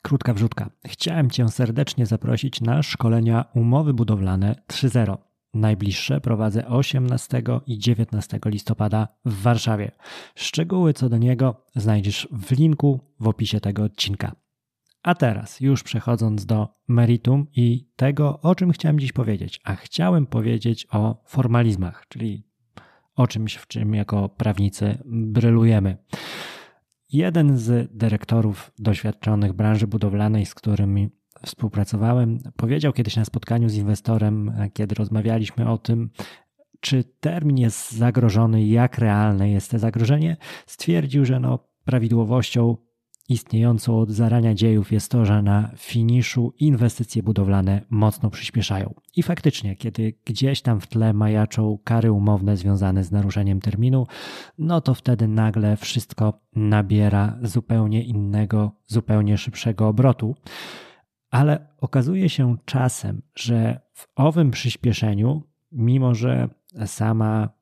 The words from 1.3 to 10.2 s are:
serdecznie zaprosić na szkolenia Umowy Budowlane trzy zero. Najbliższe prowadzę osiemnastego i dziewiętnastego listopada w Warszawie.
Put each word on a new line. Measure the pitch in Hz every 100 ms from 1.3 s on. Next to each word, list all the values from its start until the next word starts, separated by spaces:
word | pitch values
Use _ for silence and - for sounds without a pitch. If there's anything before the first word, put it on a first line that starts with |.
| 123 117
serdecznie | - 117 113 123 - 110
zaprosić | 110 - 120 135 -
na | 113 139
szkolenia | 143 - 117 117 113 113 - 120
Umowy | 117 135 151
Budowlane | 123 110 104 95 92 98 120 -
trzy | - 135
zero. | 123 104 98 _ _ _
Najbliższe | 110 107 101 101 95 - 139
prowadzę | 131 107 107 107 120
osiemnastego | 120 139 135 123 123 - 123 117 120 -
i | 110
dziewiętnastego | 107 113 110 107 - 110 107
listopada | 104 - 110 104 107 107 _ 123
w | 98
Warszawie. | 110 117 - 107 104 _ - -